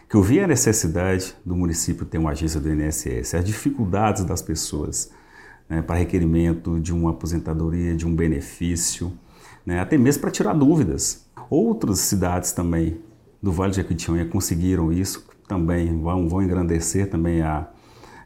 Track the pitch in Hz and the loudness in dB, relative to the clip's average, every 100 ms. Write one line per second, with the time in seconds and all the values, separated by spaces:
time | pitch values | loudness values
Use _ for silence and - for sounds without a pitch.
0 | - 107 92 160 196 127 117 104 82 82 | 0 4 6 4 4 2 2 2 0 0
1 | 92 92 - - 90 90 87 82 - 80 | 0 0 -2 -10 -6 -2 0 0 -2 -4
2 | 80 82 80 76 80 78 76 76 76 78 | -4 -2 -2 0 -2 -2 0 0 0 -2
3 | 67 60 62 87 92 104 147 135 98 98 | -4 -6 -2 -2 -2 -2 -2 -2 0 2
4 | 107 101 90 90 - 80 - 76 78 - | 2 2 -2 -4 -4 -6 -4 -6 -4 -6
5 | - - - - - - - 80 78 85 | -8 -14 -20 -20 -20 -20 -6 -4 0 0
6 | 85 92 82 82 85 82 85 85 80 85 | 0 2 2 4 2 0 -2 -2 -2 0
7 | 82 80 82 82 80 80 82 85 87 82 | 0 -2 -4 -4 -2 -2 -2 -2 -2 -2
8 | 85 82 82 71 - - 85 85 - - | 0 0 2 0 -4 -4 -2 -2 -2 -4
9 | 85 90 - - - - - 90 92 156 | -8 -10 -16 -20 -20 -12 -4 -2 2 4
10 | 123 147 190 - 202 160 139 165 87 71 | 4 2 0 -2 0 4 4 4 2 0
11 | - - - - - 143 233 220 - 92 | -4 -6 -12 -18 -2 2 2 2 0 0
12 | - 98 87 87 - - 87 85 82 82 | 0 0 2 0 -2 -2 0 2 0 -2
13 | - - - - 98 82 95 95 85 82 | -10 -20 -20 -6 -2 0 0 0 -2 -2
14 | - 82 85 98 - 85 90 90 80 87 | 0 0 0 -2 -2 0 2 2 2 0
15 | 98 - - - - 98 82 87 85 80 | -2 -6 -14 -18 -6 -2 0 0 0 0
16 | 80 92 82 90 95 90 87 82 82 95 | 0 0 0 0 0 0 0 0 0 -2
17 | 98 85 85 82 78 76 82 - - - | 0 0 0 2 0 -2 -6 -14 -20 -20
18 | - - | -20 -14